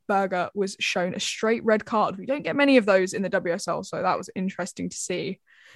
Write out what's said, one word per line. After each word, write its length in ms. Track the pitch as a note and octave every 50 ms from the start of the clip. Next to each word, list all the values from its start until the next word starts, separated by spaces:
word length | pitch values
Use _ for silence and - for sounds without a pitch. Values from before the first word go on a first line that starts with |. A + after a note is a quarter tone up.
| _ -
Berger 420 | G#3 G3 G3 F#3+ F#3+ F3+ F3 - -
was 220 | G3+ G3 G3 G3 -
shown 340 | - - - G3 F3 F#3 -
a 60 | G#3
straight 440 | - - - - - A3 A#3 A#3 A3
red 200 | A3 G#3+ G#3+ G#3+
card. 320 | - - G#3+ G3+ - F#3
We 100 | G3 F3+
don't 160 | G#3 C4+ D4 -
get 140 | E3 D#3+
many 220 | C#4 C#4+ C#4 C4+ B3+
of 80 | G#3
those 260 | G3+ G3 F#3+ F#3 F#3+ F#3+
in 100 | - G3
the 60 | F3+
W 260 | F3+ F#3+ F3+ F3+ E3+
S 140 | G3 - -
L, 160 | D#3+ D3+ F#3+
so 180 | - - D#3+ F3
that 160 | F#3 E3+ -
was 120 | - - -
interesting 540 | - F#3 F#3+ - - F3+ F#3+ - - F3+ F3+
to 80 | -
see. 440 | - - - F#3 F3 - - F#3+ - _ _ _ _ - - -